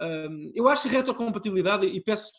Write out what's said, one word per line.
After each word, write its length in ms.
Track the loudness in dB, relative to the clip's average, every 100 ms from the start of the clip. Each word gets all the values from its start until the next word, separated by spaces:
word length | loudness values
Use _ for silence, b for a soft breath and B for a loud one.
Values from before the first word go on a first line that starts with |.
ehm, 520 | -6 -6 -6 -8 -8
eu 140 | 2 4
acho 140 | 4
que 60 | 2
a 40 |
retrocompatibilidade, 960 | 2 0 -2 -2 -2 -2 0 2 2 0
e 140 | 0
peço, 300 | -2 -2 -4